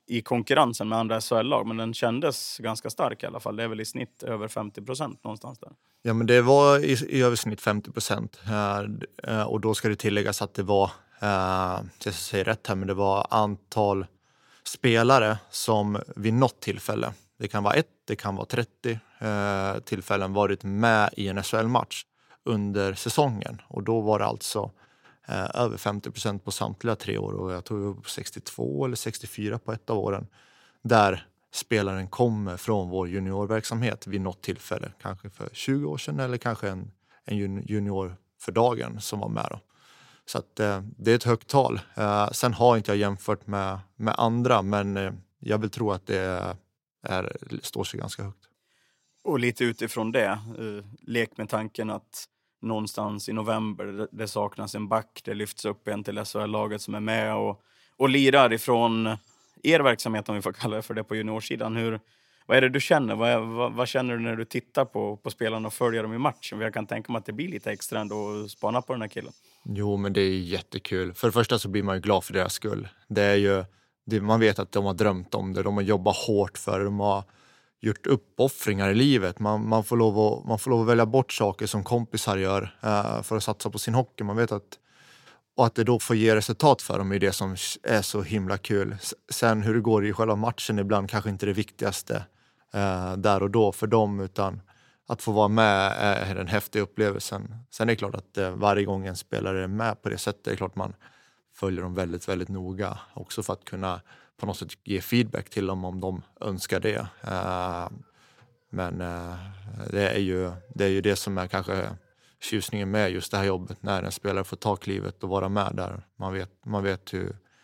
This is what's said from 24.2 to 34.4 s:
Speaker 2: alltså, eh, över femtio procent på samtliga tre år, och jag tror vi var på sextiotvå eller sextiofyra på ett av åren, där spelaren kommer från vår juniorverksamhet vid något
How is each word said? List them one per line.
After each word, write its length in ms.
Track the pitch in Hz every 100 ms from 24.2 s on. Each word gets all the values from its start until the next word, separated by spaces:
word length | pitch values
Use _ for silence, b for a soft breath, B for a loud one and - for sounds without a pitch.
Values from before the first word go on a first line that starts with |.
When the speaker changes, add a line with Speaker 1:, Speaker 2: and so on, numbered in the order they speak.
Speaker 2:
alltså, 460 | 107 113 - 104 104 - b b b b -
eh, 320 | 95 95 -
över 160 | 117 107
femtio 340 | - 104 113
procent 340 | - 110 101
på 60 | -
samtliga 460 | - 110 101 117 107
tre 220 | - 104
år, 140 | 101
och 200 | 101 92
jag 120 | 90
tror 140 | - 107
vi 80 | 101
var 80 |
på 140 | 101 -
sextiotvå 760 | - - - - - 62 143
eller 120 | 131 117
sextiofyra 600 | 113 - 110 - 104 113
på 140 | -
ett 180 | 113 -
av 80 | 110
åren, 280 | 101 98 - b b b b b
där 440 | - 113 101 90 - _ _
spelaren 560 | - - 110 98 95 92
kommer 480 | - 120 107 98 87
från 340 | - 104 90
vår 180 | 92 90
juniorverksamhet 1000 | 98 95 95 101 110 - 113 117 107 -
vid 140 | 98
något 220 | 95 -